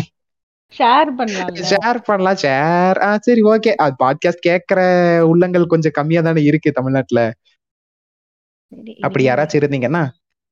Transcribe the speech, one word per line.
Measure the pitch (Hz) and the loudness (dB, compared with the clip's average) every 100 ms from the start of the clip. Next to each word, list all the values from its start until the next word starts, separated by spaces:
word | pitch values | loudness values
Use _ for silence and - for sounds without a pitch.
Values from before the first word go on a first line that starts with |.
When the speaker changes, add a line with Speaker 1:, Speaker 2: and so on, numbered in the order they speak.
| - _ _ _ _ _ _ - | -4 _ _ _ _ _ _ -2
Speaker 1:
ஷேர் | 240 262 302 254 | 2 2 2 -2
பண்ணலாம்ல? | 226 190 180 175 165 | -6 -6 -8 -8 -2
Speaker 2:
ஷேர் | 196 226 240 214 | -2 -2 -4 -2
பண்ணலாம், | 202 185 190 | 0 0 0
ஷேர். | 139 135 156 175 185 190 | 0 0 0 2 2 0
ஆ, | 202 214 | 0 0
சரி, | 240 240 | 2 2
ஓகே. | 214 220 220 | 4 2 2
அது | 175 151 135 131 | 2 0 0 -2
பாட்காஸ்ட் | 147 175 170 | 0 -2 -2
கேட்கிற | 175 175 - 185 185 180 175 170 165 | -2 -2 0 0 2 2 2 2 2
உள்ளங்கள் | 170 180 180 170 | 2 2 0 0
கொஞ்சம் | 165 156 | 0 0
கம்மியா | 147 147 165 | -2 -2 0
தானே | 165 160 | 0 0
இருக்கு | 147 151 156 | 2 0 0
தமிழ்நாட்டுல. | 139 131 135 127 120 113 117 _ _ _ _ _ _ _ _ _ _ _ _ _ - | -2 -2 -2 -2 -2 -2 -6 _ _ _ _ _ _ _ _ _ _ _ _ _ -20
Speaker 1:
சரி, | 220 - | -20 -10
Speaker 2:
அப்படி | 185 190 | -4 0
Speaker 1:
இதுவே | 127 123 | 0 0
Speaker 2:
யாராச்சும் | 156 151 | 0 0
இருந்தீங்கன்னா, | 143 139 120 165 139 - _ _ _ | -2 -2 -4 -2 -4 -8 _ _ _